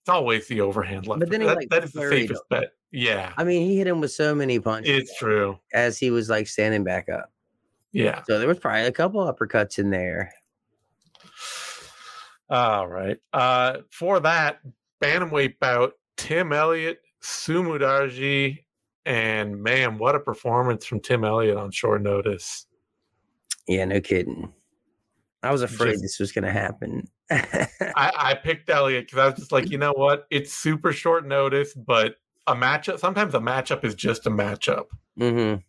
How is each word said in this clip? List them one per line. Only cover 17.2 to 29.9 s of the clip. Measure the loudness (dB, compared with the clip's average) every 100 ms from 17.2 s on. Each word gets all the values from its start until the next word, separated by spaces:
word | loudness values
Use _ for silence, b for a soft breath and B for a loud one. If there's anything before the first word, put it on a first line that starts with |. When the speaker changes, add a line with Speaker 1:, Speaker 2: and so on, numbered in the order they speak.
Speaker 1:
Sumudarji, | -12 -10 -2 0 0 0 2 2 0 -2 0 0 0 -4 _ _ _ _
and | -2 0 0 0 -4 -4
man, | 0 2 0 0
what | 0
a | 2
performance | -2 -4 0 2 2 0 -4
from | -6
Tim | 0 0
Elliott | 2 2 2 2
on | -2
short | -4 0 0
notice. | 2 0 0 -4 -8 -14 -16 _ _ _ _ _ _ _ _ -12 -2
Speaker 2:
Yeah, | 0
no | 2 0
kidding. | 2 0 0 -6 -10 _ _ _ _ _ _ _ _ _
I | -2
was | 0
afraid | 0 0 0
Speaker 1:
Just | 0
Speaker 2:
this | -4 -6
was | -4
gonna | -2 -2
happen. | -2 -2 -6 -8 -8 -10 _
<laughs> | _
Speaker 1:
I, | -2 -2 -2 -4 -4 -4 0 0 0
I | -2
picked | -2 -2 -6 0
Elliott | 2 2 0 -2
'cause | 2
I | 4
was |
just | 2 0
like, | 0 2
"You | 0
know | 0